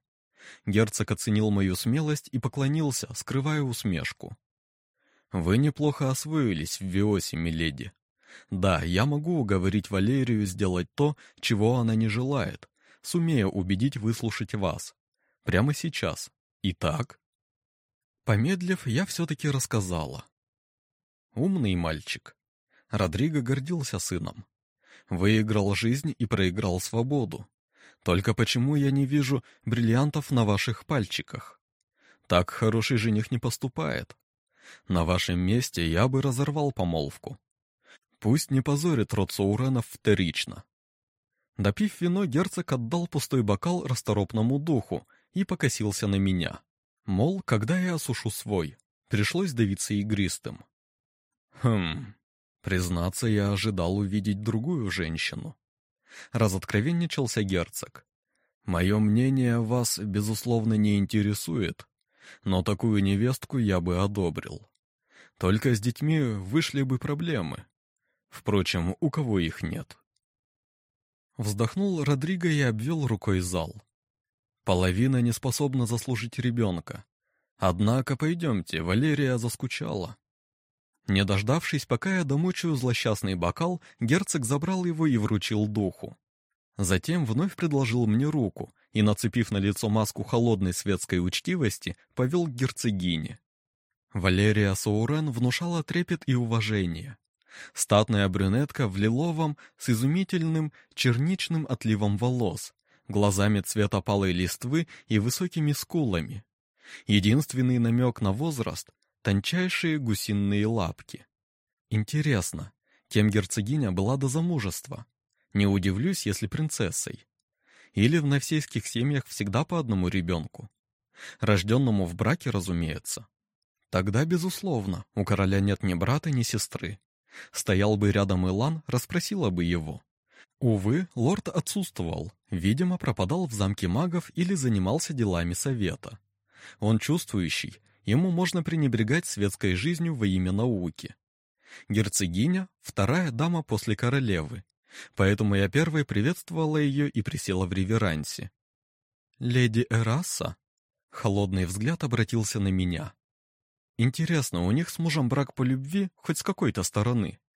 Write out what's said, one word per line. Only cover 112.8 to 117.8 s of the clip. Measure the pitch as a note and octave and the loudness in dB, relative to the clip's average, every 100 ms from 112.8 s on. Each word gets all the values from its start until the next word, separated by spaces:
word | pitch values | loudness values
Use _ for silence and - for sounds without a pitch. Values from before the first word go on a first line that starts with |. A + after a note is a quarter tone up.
| _ _ _ | _ _ _
кем | A2 G#2+ | 2 4
герцогиня | G#2 F#2+ - G#2 D3+ A#2+ | 2 0 -2 -2 0 0
была | F#2 G2 C3+ | 0 0 0
до | C3+ | 0
замужества? | C#3+ E3+ E3 G2+ - - - - _ _ _ _ | 0 0 -2 -2 -6 -10 -14 -16 _ _ _ _
Не | G2+ G2+ | 0 2
удивлюсь, | G2+ F#2+ F#2 D#3 F#3+ G#2 | 2 2 0 -2 -2 -4
если | G2 G#2+ | -4 -4
принцессой. | - D#3 - G2 - - - _ _ _ _ _ - | -4 -4 -2 -4 -4 -6 -10 _ _ _ _ _ -20